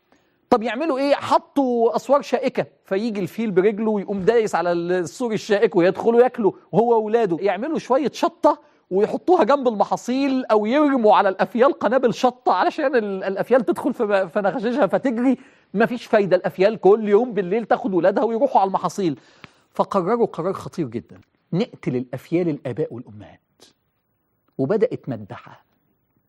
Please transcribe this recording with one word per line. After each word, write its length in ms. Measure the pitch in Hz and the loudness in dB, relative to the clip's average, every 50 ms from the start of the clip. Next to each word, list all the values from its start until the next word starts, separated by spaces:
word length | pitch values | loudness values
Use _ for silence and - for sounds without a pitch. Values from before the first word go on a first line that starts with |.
| _ _ _ _ _ _ _ _ _ - | _ _ _ _ _ _ _ _ _ 0
طب 140 | 247 233 220 | 0 0 0
يعملوا 340 | 240 214 254 320 330 254 | -2 -6 -4 -4 -2 -2
إيه؟ 180 | 254 277 285 - | 0 0 0 0
حطوا 800 | - - - 277 339 - _ - 277 269 247 240 233 226 233 220 | 0 0 0 0 0 0 _ -2 -2 0 0 0 2 2 2 0
أسوار 260 | 220 - - 269 285 | 0 0 2 0 0
شائكة، 440 | - - 254 233 240 254 - 208 156 - _ _ _ | 0 0 -2 -2 -2 -2 -2 -4 -6 -6 _ _ _
فيجي 340 | - 190 196 226 240 202 208 | -6 -4 -4 -4 -4 -4 -4
الفيل 320 | 180 - - - 233 220 | -6 -6 -6 -6 -4 -2
برجله 400 | 175 180 180 220 208 196 226 220 | 0 2 2 2 2 0 -2 -2
ويقوم 300 | 214 202 170 190 202 202 | -2 -2 -4 -6 -6 -4
دايس 340 | 175 190 233 240 220 190 - | 0 2 2 2 2 0 -2
على 160 | 165 170 175 | -2 0 0
السور 640 | 175 170 170 175 185 185 170 147 - - 254 233 220 | -2 -2 -2 -2 -2 -2 -4 -6 -6 -6 -6 -4 -4
الشائك 420 | 185 - - 202 208 214 190 - | -4 -2 -2 0 2 2 2 2
ويدخلوا 460 | 185 165 190 180 - - 226 233 233 | 4 2 2 2 0 0 2 4 4
ياكلوا 300 | 247 254 - - 208 180 - - _ - - | 4 4 2 0 -2 -2 -2 -4 _ -4 0
هو 180 | 202 233 233 233 | 2 2 4 2
وولاده. 440 | 220 220 208 220 233 226 180 175 180 | 0 0 0 0 0 0 0 -2 -2
يعملوا 400 | 190 202 180 196 247 320 311 220 | -2 -2 -4 -4 -4 -6 -6 -6
شوية 320 | - - 247 302 294 220 - | -2 0 0 0 0 -2 -4
شطة 480 | - - 339 - _ - 294 330 - _ _ _ _ _ - | -2 -4 -4 -2 _ 2 2 2 0 _ _ _ _ _ -4
ويحطوها 520 | 175 196 208 - - 254 - - 370 339 220 | -2 0 0 0 -2 -2 0 2 4 4 4
جنب 240 | 208 285 285 254 | 4 2 2 2
المحاصيل 760 | 247 220 196 196 - 190 160 - - 247 269 277 269 269 254 240 | 0 0 0 -2 -2 -2 -6 -4 -4 -2 -2 0 0 -2 -2 0
أو 200 | - 220 214 208 | 2 0 2 2
يرموا 500 | 214 254 302 302 285 277 247 220 208 190 | 2 2 2 2 2 2 2 4 4 6
على 140 | 175 214 196 | 6 4 2
الأفيال 440 | 190 - 185 - - 233 247 277 - | 2 0 -2 -2 2 2 2 2 2
قنابل 400 | - - 208 240 269 269 233 - | 0 -2 0 0 2 2 0 0
شطة 400 | - - 247 240 _ - - 196 | 2 0 0 0 _ -2 0 2
علشان 420 | 180 208 349 - - 302 269 294 | 2 2 0 0 -2 -2 0 0
ال-، 280 | 240 214 202 196 185 156 | 0 -2 -2 -4 -6 -6
الأفيال 420 | 196 196 190 175 - 233 269 196 | -6 -4 -4 -2 0 0 0 2
تدخل 280 | - - - - 294 - | 0 -4 -2 -2 -4 -2
في 100 | - 233 | -2 -2
م-، 240 | 208 208 190 190 | 0 0 0 0
في 140 | 165 - 214 | -2 -2 -2
نخاشيشها 460 | 196 190 175 269 196 240 233 294 240 | -2 -2 -2 -2 -4 -2 0 0 0
فتجري. 500 | - - 185 - 277 226 226 247 269 247 - - _ _ _ _ _ - | 0 0 0 -2 -2 -2 0 0 0 0 0 -4 _ _ _ _ _ -2
مفيش 320 | 190 - - 247 226 - | 0 0 0 -2 -6 -6
فايدة، 300 | - 233 214 202 165 185 | 0 2 2 2 2 0
الأفيال 440 | 175 - 180 - - 185 214 226 - | 0 0 -2 -2 2 0 2 2 2
كل 280 | - 185 208 233 214 202 | 4 4 4 4 4 4
يوم 240 | 202 208 247 254 202 | 2 2 2 2 -4
بالليل 320 | 208 185 170 196 240 214 | -4 -4 -2 -2 -2 0
تاخد 280 | - 240 - - - 190 | 0 -2 -2 -2 -2 -2
ولادها 300 | 170 156 190 202 254 240 | 2 2 2 2 2 0
ويروحوا 380 | 233 226 220 285 277 - 220 | -2 -2 0 0 0 2 2
على 60 | 196 | 0
المحاصيل. 520 | 196 190 170 - 170 - - 196 165 131 - _ _ _ _ - - _ _ _ _ | 0 -2 -4 -4 -6 -4 -4 -4 -4 -4 -6 _ _ _ _ -20 -20 _ _ _ _
فقرروا 540 | _ - 185 - - 196 165 185 240 233 220 | _ -4 -4 -2 -2 -2 -2 0 0 0 -2
قرار 280 | - - 170 160 190 185 | -2 -2 -4 -6 -6 -6
خطير 340 | - - 143 - - 156 | -8 -10 -12 -8 -8 -8
جدًا، 340 | 117 110 113 - - - - _ _ _ _ _ - - | -6 -8 -10 -12 -14 -20 -20 _ _ _ _ _ -6 -4
نقتل 420 | 170 240 - - - - 175 123 | -4 -4 -4 -8 -10 -8 -6 -4
الأفيال 540 | 123 127 - - 127 - - 160 175 180 170 | -4 -6 -8 -12 -14 -8 -4 -2 -2 -2 -2
الآباء 440 | 147 127 - 131 113 110 156 - - | -4 -6 -8 -8 -6 -6 -6 -8 -8
والأمهات. 460 | 117 - - 104 104 98 90 - _ _ _ _ _ - _ _ _ _ _ _ _ _ _ _ _ _ _ _ _ _ _ _ | -14 -16 -18 -20 -20 -20 -20 -20 _ _ _ _ _ -20 _ _ _ _ _ _ _ _ _ _ _ _ _ _ _ _ _ _
وبدأت 520 | - 131 143 208 214 208 - - - - - | -6 -4 -2 0 0 0 -2 -4 -6 -10 -10
مذبحة. 560 | 120 104 101 - - - - - - _ _ _ _ _ _ _ _ _ _ _ _ _ _ | -12 -12 -12 -16 -18 -20 -20 -20 -20 _ _ _ _ _ _ _ _ _ _ _ _ _ _